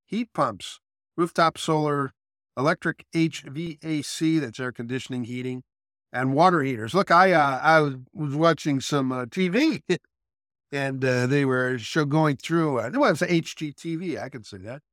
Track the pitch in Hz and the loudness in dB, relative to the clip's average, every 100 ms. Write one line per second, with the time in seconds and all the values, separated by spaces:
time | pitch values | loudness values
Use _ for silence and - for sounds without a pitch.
0 | _ 202 240 - 131 98 - - _ _ | _ -6 -4 -2 -2 -4 -12 -16 _ _
1 | _ - 175 - 165 - - 156 151 143 | _ -4 -2 0 0 0 -2 0 0 -2
2 | 135 - _ _ _ - 143 175 165 - | -4 -8 _ _ _ -2 0 0 -4 -6
3 | _ 165 160 - 151 139 170 147 160 151 | _ -2 -2 -4 -12 -10 -10 -10 -8 -6
4 | - - 160 160 127 110 127 117 117 127 | -6 -4 0 0 -2 -6 -8 -8 -8 -8
5 | - 127 117 123 127 127 - _ _ _ | -6 -8 -8 -8 -8 -8 -12 _ _ _
6 | _ 123 131 135 180 170 135 117 113 180 | _ -4 0 4 6 4 0 -4 -2 0
7 | - 175 190 165 143 131 147 160 147 131 | 4 6 6 6 4 2 4 6 4 -2
8 | 127 190 151 143 165 156 156 139 - 147 | -12 -8 -4 2 2 2 0 -2 0 0
9 | 131 127 120 - 185 202 311 233 - 170 | 0 -2 -4 -2 0 2 0 0 -2 -4
10 | _ _ _ _ _ _ _ 143 139 135 | _ _ _ _ _ _ _ -4 -4 0
11 | 131 127 127 143 135 127 127 127 107 165 | 0 2 2 2 2 2 0 -2 -2 -2
12 | 147 156 151 131 - 165 156 123 113 233 | 2 2 2 0 -2 0 0 -2 -2 0
13 | 269 160 180 170 - - 151 - 165 160 | 2 2 0 0 -2 -8 -10 -10 -8 -8
14 | 180 113 123 139 104 98 101 139 _ | -6 -8 -10 -14 -16 -16 -14 -16 _